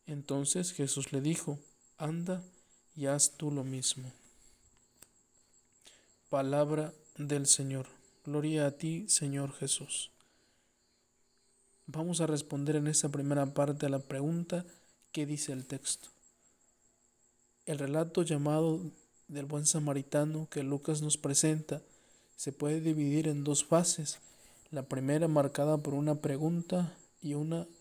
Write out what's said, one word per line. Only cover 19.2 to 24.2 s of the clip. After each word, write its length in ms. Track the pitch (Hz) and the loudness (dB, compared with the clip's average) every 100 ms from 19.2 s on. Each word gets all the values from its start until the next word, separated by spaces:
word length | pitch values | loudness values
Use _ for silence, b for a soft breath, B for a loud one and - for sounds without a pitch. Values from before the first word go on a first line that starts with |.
| - | -12
del 180 | 143 139 | -8 -6
buen 200 | 147 151 | 0 2
samaritano 840 | 160 147 139 135 147 151 156 156 | 2 0 -2 0 0 2 -2 -6
que 140 | 147 | -4
Lucas 380 | 135 143 165 151 | -2 -2 -2 -2
nos 160 | 151 - | 0 0
presenta 640 | 143 139 156 156 - 143 b b b b b - | 2 4 4 2 -2 -8 b b b b b -12
se 160 | 139 | -10
puede 260 | - 147 160 | -4 -2 0
dividir 480 | 160 156 143 151 160 | 2 2 2 2 2
en 160 | 143 | 0
dos 220 | 143 143 - | 2 0 6
fases. 540 | 170 175 - 147 - | 6 6 0 -4 -8